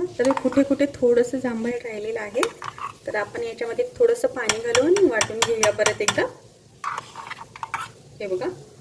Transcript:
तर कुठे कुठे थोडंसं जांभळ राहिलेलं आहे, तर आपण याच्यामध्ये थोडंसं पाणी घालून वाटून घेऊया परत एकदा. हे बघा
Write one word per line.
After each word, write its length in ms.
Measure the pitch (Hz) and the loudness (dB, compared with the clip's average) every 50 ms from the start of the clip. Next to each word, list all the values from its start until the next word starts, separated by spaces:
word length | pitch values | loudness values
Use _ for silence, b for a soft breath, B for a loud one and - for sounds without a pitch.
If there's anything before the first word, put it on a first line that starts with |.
| 359 359 - - | -4 -2 0 2
तर 120 | 247 269 | 2 4
कुठे 320 | 269 - - 254 - 277 269 | 2 2 0 2 4 4 4
कुठे 220 | - 277 - 285 | 4 2 2 2
थोडंसं 520 | 285 - - 254 240 240 240 247 247 - | 0 2 2 4 4 6 4 4 2 0
जांभळ 320 | 262 254 247 233 226 226 240 | -4 -2 -2 -2 -2 -2 -4
राहिलेलं 520 | 247 240 240 233 220 208 208 220 226 226 | -4 -4 -6 -8 -8 -6 -6 -6 -6 -6
आहे, 200 | 214 208 196 254 - 466 - - - - - - - - - - - | -8 -6 -2 -2 -2 -2 -2 -8 -12 -12 -10 -10 -10 -12 -12 -10 -8
तर 80 | - - | -4 -4
आपण 280 | 214 208 - - 240 233 | -4 -4 -4 -4 -6 -6
याच्यामध्ये 420 | 226 226 - 233 226 220 226 - - - | -6 -6 -6 -6 -4 -2 -2 -2 -2 2
थोडंसं 320 | - 247 233 233 233 - | 4 4 4 4 2 0
पाणी 320 | 247 - 254 226 214 214 220 | -2 -2 -2 -2 -2 -2 -2
घालून 520 | 233 240 226 247 277 330 370 415 381 285 | -2 2 2 4 4 4 4 6 4 4
वाटून 260 | 233 214 - - 214 | 4 2 -2 -2 -2
घेऊया 340 | 226 226 226 233 220 220 214 | -2 0 0 2 2 2 2
परत 300 | 202 214 214 214 202 - | 4 4 2 0 0 0
एकदा. 200 | 208 208 - 294 494 - - - - - - - - - - - - - - - - - - - - - - - - - - - - - - - - - - - - - - - | -2 -2 0 0 -2 -2 -4 -10 -20 -20 -20 -20 -20 -20 -18 -12 -10 -10 -8 -10 -12 -14 -16 -16 -16 -14 -16 -16 -16 -18 -14 -12 -10 -10 -8 -10 -10 -12 -14 -20 -20 -20 -12 -10
हे 80 | 208 | -4
बघा 220 | 196 185 185 247 359 359 - - - - - | -4 -2 -2 -2 -4 -6 -8 -12 -20 -20 -20